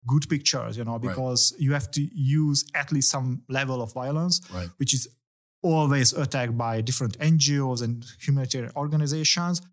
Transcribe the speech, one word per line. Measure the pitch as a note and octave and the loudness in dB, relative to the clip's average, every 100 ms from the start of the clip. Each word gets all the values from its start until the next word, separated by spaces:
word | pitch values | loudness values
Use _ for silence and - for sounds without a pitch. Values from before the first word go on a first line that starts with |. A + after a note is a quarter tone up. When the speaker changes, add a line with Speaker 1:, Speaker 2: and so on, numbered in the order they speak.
| A#2+ | 2
Speaker 1:
good | C#3+ - | 2 2
pictures, | D3 C#3+ C3 A2+ A2 | 0 0 -2 -6 -6
you | |
know, | A2+ | -6
Speaker 2:
Right. | A#2 | -4
Speaker 1:
because | A2+ F#2 C3 B2 - - | -4 -4 -2 2 2 2
you | C#3 | 0
have | C#3+ C3 | 2 2
to | D3 D3 | 0 -2
use | G3+ C3+ D3+ D3+ C#3+ - | -2 2 2 4 2 0
at | D3+ C#3+ | -4 -2
least | D3+ C3+ | 2 2
some | C#3+ B2+ B2 - | 0 -2 -4 -4
level | C3 C3+ B2+ | -4 -2 -4
of | A2+ | -4
violence, | C3 B2+ D3+ F3 E3+ - | -6 -4 -2 0 -2 -4
Speaker 2:
Right. | F2+ F2 - | -8 -8 -4
Speaker 1:
which | C3+ | 0
is | C3 - _ _ _ _ _ | 2 2 _ _ _ _ _
always | F3 D#3+ D3 C#3 B2+ | 0 2 4 4 4
attacked | - C#3 C#3 A#2+ A#2 | 2 -2 0 -2 -2
by | A#2 A2+ | -2 -2
different | A2 B2+ A#2+ - | 0 0 0 0
N | D#3 D#3+ | 2 4
G | C#3 C#3+ | 2 0
Os | C3+ B2 | -2 -2
and | A#2 A#2 A#2+ - | -4 -6 -10 -8
humanitarian | - C#3 C3 C#3+ A#2+ - | -2 0 0 -4 -4 -6
organizations. | D3 D3+ D3 D#3 D3+ - F3 F3 - | -2 0 0 0 0 0 0 -4 -8